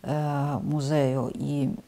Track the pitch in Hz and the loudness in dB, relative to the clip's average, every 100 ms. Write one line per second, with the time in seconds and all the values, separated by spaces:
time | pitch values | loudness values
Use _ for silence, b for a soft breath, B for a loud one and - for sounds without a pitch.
0 | - 151 147 143 143 135 - 151 139 151 | -2 -2 0 0 0 0 0 0 2 4
1 | 135 131 123 - 139 143 135 - | 4 2 -2 -2 -2 0 0 -2